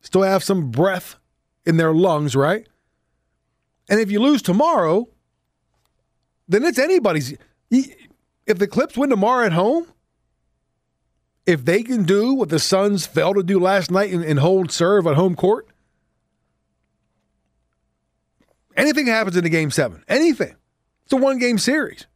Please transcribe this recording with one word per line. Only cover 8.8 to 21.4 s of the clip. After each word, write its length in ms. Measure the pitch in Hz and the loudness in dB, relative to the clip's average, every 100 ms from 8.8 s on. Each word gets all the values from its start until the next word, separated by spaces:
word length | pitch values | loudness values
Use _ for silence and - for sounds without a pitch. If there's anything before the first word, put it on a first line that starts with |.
| 269 - | -4 -2
win 140 | 277 | -2
tomorrow 360 | 226 208 254 226 | 0 2 0 0
at 60 | |
home, 340 | 165 196 320 339 _ _ _ _ _ _ _ _ _ _ _ _ _ _ _ - | 0 0 -2 -4 _ _ _ _ _ _ _ _ _ _ _ _ _ _ _ -2
if 180 | 165 | -2
they 180 | 123 185 | 0 -2
can 200 | 233 254 | 0 -2
do 320 | 170 202 226 | 0 2 2
what 140 | 269 185 | -2 -2
the 100 | 160 | -2
Suns 480 | - 190 202 202 156 | 0 0 0 -2 -4
failed 300 | 156 156 202 | -2 0 0
to 60 | |
do 180 | 180 196 | 0 0
last 300 | 185 196 175 | 2 0 0
night 220 | 185 202 | -2 -2
and, 120 | 180 | -4
and 160 | 160 147 | -2 0
hold 320 | 151 190 175 | 2 2 -2
serve 340 | - 175 202 165 | -2 0 2 2
at 80 | |
home 220 | 143 185 175 | 2 0 0
court, 320 | 185 226 - _ _ _ _ _ _ _ _ _ _ _ _ _ _ _ _ _ _ _ _ _ _ _ _ _ _ _ _ _ _ - | 0 -2 -4 _ _ _ _ _ _ _ _ _ _ _ _ _ _ _ _ _ _ _ _ _ _ _ _ _ _ _ _ _ _ -2
anything 300 | 294 294 262 | 0 0 0
happens 300 | 226 214 180 | 0 0 -2
in 80 | |
the 60 | 170 | 0
game 200 | 165 151 | 0 -2
seven. 320 | 135 127 82 _ | -2 -4 -4 _
Anything. 480 | 233 330 269 143 - _ _ _ _ | 0 2 0 -4 -8 _ _ _ _
It's 80 | _ | _
a 40 | 269 | 0
one-game 420 | 269 262 | 2 0